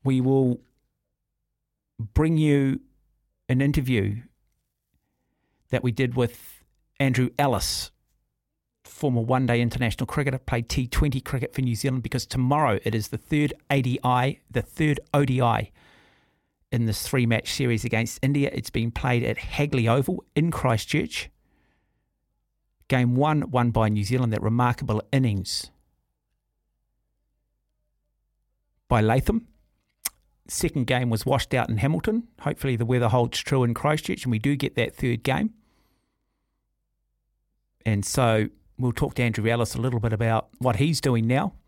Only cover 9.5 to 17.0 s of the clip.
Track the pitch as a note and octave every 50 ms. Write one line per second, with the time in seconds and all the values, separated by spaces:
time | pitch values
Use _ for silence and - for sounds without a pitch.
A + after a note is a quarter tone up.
9.5 | A#2+ A#2+ A#2+ A#2 - A#2+ B2 A2+ - - B2+ - - D3+ C#3 C#3 C3 C3 _ -
10.5 | C3 A#2+ A#2 - - C#3+ B2+ A#2 - - D#3 D3 B2+ C3 - - - B2+ B2+ -
11.5 | - - C3+ B2 A#2 G#2 - C3+ C3 B2 A2+ - - B2+ - _ - B2+ B2+ B2+
12.5 | C#3+ D3+ D#3 B2+ G#2+ - - - G#2+ A2 G#2+ - - - _ - D#3+ D3 D3 C#3+
13.5 | - - _ _ C#3 C#3 B2 B2 B2 - - B2+ B2 B2 B2+ C#3 - _ _ _
14.5 | - B2 - - - - D#3 D3+ C#3+ - - _ - C#3+ C#3+ B2+ B2+ B2+ B2 A#2
15.5 | A2+ A2 A2+ - _ _ _ _ _ _ _ _ _ _ _ _ _ _ _ _
16.5 | _ _ _ _ - A#2+ A#2 A2 G#2 -